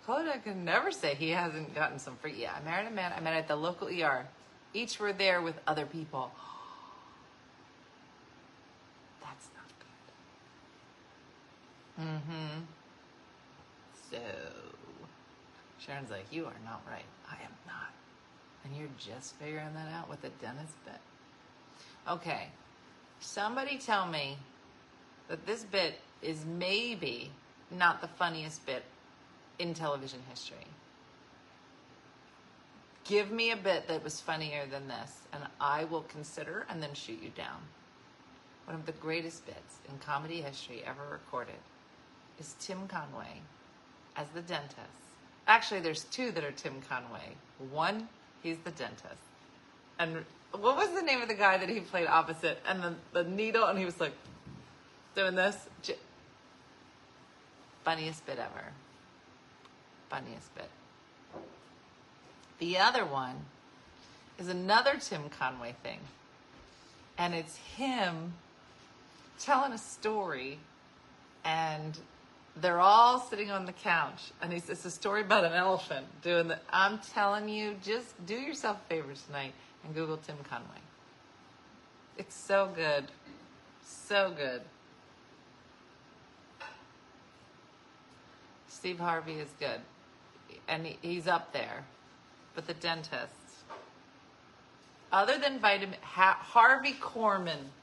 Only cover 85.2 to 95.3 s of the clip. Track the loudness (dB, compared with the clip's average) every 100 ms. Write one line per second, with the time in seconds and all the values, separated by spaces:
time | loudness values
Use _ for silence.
85.2 | -20 -20 -20 -20 -20 -20 -20 -20 -20 -20
86.2 | -20 -20 -20 -16 -16 -16 -20 -20 -20 -20
87.2 | -20 -20 -20 -20 -20 -20 -20 -20 -20 -20
88.2 | -20 -20 -20 -20 -20 -8 -6 -2 0 0
89.2 | -2 -6 -8 -4 -4 -4 -8 -20 -20 -20
90.2 | -20 -20 -20 -16 -4 -4 -4 -6 -4 -2
91.2 | 4 2 2 -4 -4 -6 -12 -20 -20 -20
92.2 | -20 -20 -12 -10 -8 -4 -2 -2 -4 -6
93.2 | -6 -12 -20 -20 -16 -16 -16 -20 -20 -20
94.2 | -20 -20 -20 -20 -20 -20 -20 -20 2 6
95.2 | 6